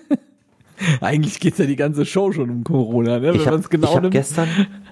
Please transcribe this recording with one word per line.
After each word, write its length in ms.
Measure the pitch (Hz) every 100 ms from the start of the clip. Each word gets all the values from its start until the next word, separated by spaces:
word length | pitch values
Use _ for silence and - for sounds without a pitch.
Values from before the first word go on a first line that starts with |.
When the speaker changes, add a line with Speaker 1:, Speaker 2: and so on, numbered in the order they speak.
| - 294 _ _ _ _ _ - 185 131
Speaker 1:
eigentlich 380 | - 151 143 -
geht's 180 | 175 -
ja 80 | 143
die 100 | 139
ganze 280 | 147 147
Show 280 | 139 190 196
schon 180 | 156 123
um 140 | 120
Corona, 560 | 117 147 113 120 117 120
ne? 100 | 143
Speaker 2:
Ich 80 | 170
Speaker 1:
Wenn 80 | 151
Speaker 2:
hab, 60 |
Speaker 1:
man's 180 | 160 -
genau 180 | 160 151
Speaker 2:
ich 60 |
hab 80 | 175
Speaker 1:
nimmt. 100 | 185
Speaker 2:
gestern, 340 | 185 139 160 165 190 196 - -